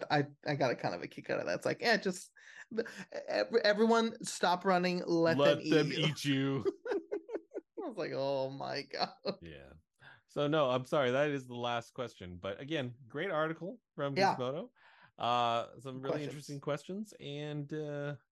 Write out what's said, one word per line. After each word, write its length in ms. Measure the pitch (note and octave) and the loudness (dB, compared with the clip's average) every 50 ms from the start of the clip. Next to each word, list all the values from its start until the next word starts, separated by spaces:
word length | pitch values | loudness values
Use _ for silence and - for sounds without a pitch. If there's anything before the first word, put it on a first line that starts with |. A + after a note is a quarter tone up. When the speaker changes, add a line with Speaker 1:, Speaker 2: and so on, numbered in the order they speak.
| - - | 0 2
Speaker 1:
I, 140 | - D3 C#3+ C#3+ - - - | 2 2 2 0 -4 -8 -4
I 100 | - D3 | -2 0
got 160 | C#3 C#3 B2 A#2 | 2 2 2 2
a 20 | |
kind 180 | - - C3 F#2 | 0 -2 -4 -4
of 100 | F2 C2+ | -4 -6
a 40 | |
kick 240 | - - - - - | -8 -10 -10 -6 -4
out 80 | - - | -4 -2
of 80 | - | -2
that. 80 | - E2+ | -2 -2
It's 120 | - - | -2 0
like, 120 | B2+ - - - | -2 -2 0 2
eh, 160 | A#3+ A3+ G3+ | 2 2 2
just 340 | - G3+ F3+ - - - _ - - - - - - - - | 2 0 -4 -4 -6 -16 _ -20 -20 -20 -20 -20 -18 -8 -6
the, 120 | G#3+ A3 - - - F#3+ - - - - - | -6 -6 -6 -8 -14 -14 -12 -10 -10 -6 -2
ev-, 260 | - G3+ G#3 G#3 G#3 A#3 - | -2 0 0 2 2 4 4
everyone 500 | G#3 G#3 G3+ A3+ A3+ A3+ A3+ A3+ A3+ - - - | 4 4 6 6 6 6 6 4 2 0 -6 -8
stop 400 | - - - - F#3 F3 F3+ - | -8 -4 0 2 4 4 4 4
running. 360 | G3 F#3 F3 F3 F3+ F3 F3+ - | 4 4 4 4 2 2 0 0
Let 320 | - E3+ E3 E3 E3 D#3+ C3+ | 2 2 4 6 6 6 6
Speaker 2:
Let 220 | C#3+ D3 D3 - | 6 6 6 4
Speaker 1:
them 100 | - D#3 | 4 4
Speaker 2:
them 220 | D#3+ D#3 D3 D3+ - | 4 4 4 4 2
Speaker 1:
eat 60 | - | 0
you. 80 | D3+ D#3 | 0 0
Speaker 2:
eat 160 | C#3+ - - | 0 0 0
you. 400 | D3 C#3 C3+ C3+ C#3 C3+ C3+ - G4 - - - | 0 2 2 2 2 0 0 0 -2 -2 -4 -4
Speaker 1:
<laughs> 100 | B4 A#4+ G4 - - - G4 - - A#4 F4+ - _ - - - _ _ - G4+ | -4 -4 -4 -4 -4 -8 -8 -8 -8 -10 -10 -10 _ -12 -12 -12 _ _ -8 -8
I 40 | D#4+ | -6
was 80 | A3 | -6
like, 160 | G3+ D#3 - C#3 | -6 -4 -4 -2
"Oh 380 | C3+ C3+ C#3 C#3 C3+ C3+ C3+ | -2 0 0 0 0 0 -2
my 320 | C#3 C#3 C3+ C3 C3+ C#3 C#3+ C#3+ - | -4 -6 -6 -4 -4 -4 -6 -6 -4
God." 180 | - - - - - - - - - | -4 -4 -4 -4 -6 -6 -6 -6 -6
Speaker 2:
Yeah. 300 | - E2 D2+ C#2 C2+ C2+ D2 E2 _ _ _ _ - - - - _ _ | -8 -14 -14 -14 -16 -18 -20 -20 _ _ _ _ -20 -20 -20 -20 _ _
So 180 | - D3 D3 D3 | -4 -2 0 2
no, 200 | D3+ D#3+ D3 B2+ | 4 4 4 4
I'm 160 | B2+ B2+ B2+ | 2 2 0
sorry. 280 | - - D#3 C3+ B2 B2 | 0 2 2 4 4 4
That 180 | C3+ D3 D3+ | 4 2 2
is 160 | C#3+ C#3 B2+ | 0 -2 -4
the 80 | B2 B2 | -8 -6
last 400 | A#2+ A#2+ A#2+ A#2+ A#2 A#2 - - | -4 -2 -2 0 -2 -4 -6 -8
question. 460 | - B2 A2+ - - G2 F2+ F2+ F2 F2 | -8 -8 -8 -8 -10 -12 -12 -10 -8 -6
But 180 | F#2+ F2 - | -6 -6 -6
again, 320 | C#3+ C3+ D#3+ D#3 C3 B2 A#2+ - C#3 | -6 -4 -4 -2 -2 -4 -6 -12 -16
great 240 | A2 A2 C#3+ F3 G3 | -12 -8 -6 -4 -2
article 480 | F3 D3+ D#3+ D#3 D#3+ D#3+ D#3+ F#3 B3 A#3+ _ _ _ | 0 0 0 0 -2 -4 -8 -10 -12 -12 _ _ _
from 220 | - C#3+ C#3+ C#3 | -4 -4 -2 2
Speaker 1:
Yeah. 180 | C3+ G3 F#3+ - | 2 2 2 2
Speaker 2:
Gizmodo. 320 | - B2 B2 C3+ D#3+ A3+ B3 _ _ _ - - - - - _ - | 0 -2 -4 -4 -4 -8 -10 _ _ _ -20 -20 -20 -20 -20 _ -4
Uh, 480 | - A#2 A#2+ A#2+ A#2+ A#2 A#2 A#2 A2 - - - | 0 2 2 4 4 4 2 2 0 -4 -8 -12
some 140 | A#2+ C3+ B2+ | -12 -10 -10
Speaker 1:
Good 80 | C3 C3 | -6 -4
Speaker 2:
really 80 | C3+ | -4
Speaker 1:
questions. 120 | D3+ D3+ D3 C#3 | -2 -2 -4 -6
Speaker 2:
interesting 320 | C3+ D3+ C#3 - D3 C#3+ | -8 -10 -10 -10 -10 -8
questions. 540 | - - C#3+ D#3 - - F#3 G3+ A3 - - - | -4 -4 -4 -4 -4 -6 -8 -8 -8 -10 -12 -14
And, 540 | - C#3+ C#3+ D3 D3 D3+ D3 D3 C#3+ C#3+ D#3 | -12 -10 -8 -8 -6 -6 -6 -6 -6 -6 -6
uh, 400 | D3+ D3+ D3 D3 D3 C#3+ C#3+ D3 B2+ _ _ | -6 -6 -6 -6 -6 -6 -6 -6 -8 _ _